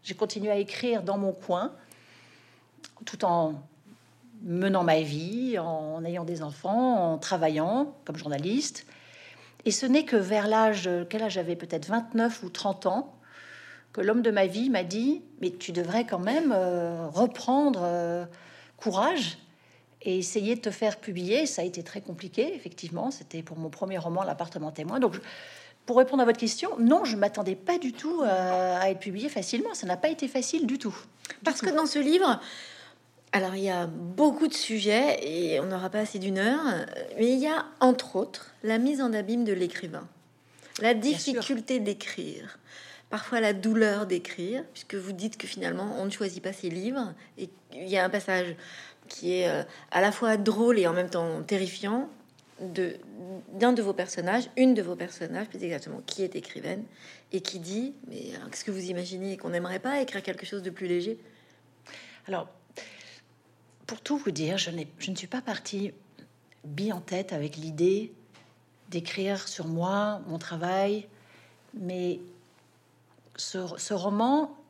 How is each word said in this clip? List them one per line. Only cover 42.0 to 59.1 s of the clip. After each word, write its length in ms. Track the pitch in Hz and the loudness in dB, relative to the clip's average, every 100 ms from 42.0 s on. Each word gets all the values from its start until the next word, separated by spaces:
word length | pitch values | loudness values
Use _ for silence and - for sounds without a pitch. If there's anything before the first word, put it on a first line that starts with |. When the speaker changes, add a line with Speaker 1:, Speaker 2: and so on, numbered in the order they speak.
| - - - - - - - - - - _ | -6 -8 -8 -10 -14 -18 -20 -20 -20 -20 _
Speaker 2:
parfois 300 | 208 - 240 | -8 -2 2
la 120 | 220 | 2
douleur 540 | 196 220 220 214 202 208 | 2 2 4 4 4 0
d'écrire, 580 | 180 175 - 175 247 320 | -2 -2 -6 -4 -4 -6
puisque 220 | - - | -14 -10
vous 180 | 202 185 | -8 -6
dites 240 | 185 214 - | -4 -6 -6
que 100 | - | -10
finalement, 480 | - 180 175 202 - | -6 -4 -4 -4 -2
on 80 | 196 | -4
ne 40 | |
choisit 320 | 196 196 175 | -2 -4 -4
pas 120 | 185 | -8
ses 160 | 196 185 | -6 -6
livres. 420 | 170 196 269 220 165 - - | -4 -2 -2 -4 -6 -18 -12
Et 140 | 185 - _ | -12 -12 _
il 120 | 127 185 | -14 -2
y 100 | 190 | 2
a 60 | |
un 40 | 185 | 2
passage 480 | 202 196 185 180 165 - - - - - | 0 0 0 0 -6 -12 -18 -18 -20 -18
qui 260 | - 175 | -8 -2
est, 140 | 180 175 | 0 2
euh, 120 | 151 147 - - | 0 -4 -10 -4
à 100 | 175 | 4
la 100 | 196 | 4
fois 280 | 202 233 214 | 4 2 4
drôle 400 | 208 202 233 233 | 4 4 6 6
et 80 | 175 | 4
en 80 | |
même 160 | 170 180 | 2 0
temps 320 | 180 165 160 | 0 -2 -4
terrifiant, 640 | 160 196 190 175 202 226 302 - - _ _ - | -2 0 -2 -4 -2 -2 -4 -10 -20 _ _ -14
de, 340 | 185 175 180 - - - 180 190 - | -8 -2 -2 -4 -14 -16 -12 -14 -12
d'un 220 | 190 233 | 2 4
de 80 | 247 | 6
vos 100 | 202 | 2
personnages, 560 | 190 185 - 175 220 254 - | 0 -2 -2 0 0 0 6
une 160 | 262 | 6
de 80 | 233 | 8
vos 160 | 175 175 | 2 -4
personnages, 520 | 175 - 165 165 220 | -6 -8 -6 -6 -6
plus 140 | 190 | -6
exactement, 380 | 180 160 - 202 - | -6 -6 -6 -12 -8
qui 160 | - | -4
est 120 | 190 | -4
écrivaine, 480 | 185 170 - - 185 220 - - - _ | -4 -12 -10 -8 -8 -8 -16 -20 -20 _
et 100 | 190 | -6
qui 160 | 185 190 | -6 -10
dit, « 340 | 165 202 262 277 254 | -6 -4 -4 -8 -14
Mais, 240 | - - | -12 -10
euh, 160 | - - | -12 -12
qu'est-ce 140 | - | -10
que 60 | - | -8
vous 160 | 190 180 | -6 -4
imaginez, 480 | 175 180 | -6 -6